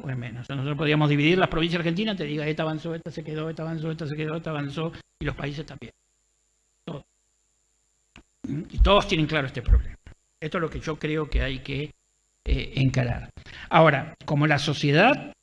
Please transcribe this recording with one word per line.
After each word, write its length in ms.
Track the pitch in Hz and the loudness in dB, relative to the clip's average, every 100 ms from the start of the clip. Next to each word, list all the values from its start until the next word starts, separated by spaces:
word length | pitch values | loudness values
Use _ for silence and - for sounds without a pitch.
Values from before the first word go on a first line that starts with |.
o 60 | 147 | -8
en 100 | 127 | -8
menos. 300 | 120 120 - | -8 -12 -8
Nosotros 280 | 139 139 147 | -6 -4 0
podríamos 340 | 151 151 147 | 2 4 6
dividir 260 | 147 151 185 | 6 6 4
las 100 | 170 | 4
provincias 320 | 160 170 175 | 2 0 0
argentinas, 360 | 165 170 220 190 | -2 -2 -2 -4
te 80 | |
diga, 220 | 147 151 151 | -4 -4 -2
esta 160 | 156 | -2
avanzó, 320 | 160 156 165 | -2 -2 -6
esta 160 | 165 165 | -8 -10
se 140 | 151 | -10
quedó, 260 | 156 156 160 | -8 -6 -6
esta 120 | 165 | -6
avanzó, 280 | 160 165 160 | -6 -4 -6
esta 160 | 156 151 | -6 -6
se 100 | 151 | -6
quedó, 200 | 156 165 | -4 -6
esta 140 | 165 | -6
avanzó, 420 | 151 143 143 160 165 - - | -6 -6 -6 -8 -8 -20 -8
y 60 | 147 | -8
los 80 | |
países 320 | 135 147 147 - | -6 -8 -8 -12
también. 260 | 135 113 _ _ _ _ _ _ _ _ _ | -14 -18 _ _ _ _ _ _ _ _ _
Todos. 200 | - 151 - _ _ _ _ _ _ _ _ _ _ - _ _ - 147 208 | -14 -14 -14 _ _ _ _ _ _ _ _ _ _ -20 _ _ -8 -6 -4
Y 80 | 143 | 4
todos 280 | 170 196 - | 6 6 4
tienen 200 | 170 151 | 0 2
claro 220 | 156 131 | 0 -4
este 120 | 127 | -4
problema. 380 | - - - - - - _ - | 4 4 4 -10 -20 -20 _ -12
Esto 160 | 156 180 | -6 -4
es 60 | |
lo 80 | 160 | -4
que 100 | 135 | -6
yo 180 | 135 151 | -8 -6
creo 300 | 151 156 147 | -4 -4 -2
que 140 | 131 | -2
hay 160 | 127 131 | -2 -4
que, 340 | 131 139 151 - _ _ _ _ - | -6 -6 -8 -12 _ _ _ _ -2
eh, 260 | 135 - 135 | 0 0 2
encarar. 520 | 135 131 123 117 117 - - - - | 2 2 -2 -4 -8 -18 -20 -16 2
Ahora, 460 | 160 160 139 - - | 6 6 4 -2 -10
como 220 | - 147 151 | -2 2 4
la 120 | 139 | 2
sociedad 760 | 156 143 147 151 226 285 - - | 0 0 4 6 6 4 -4 -16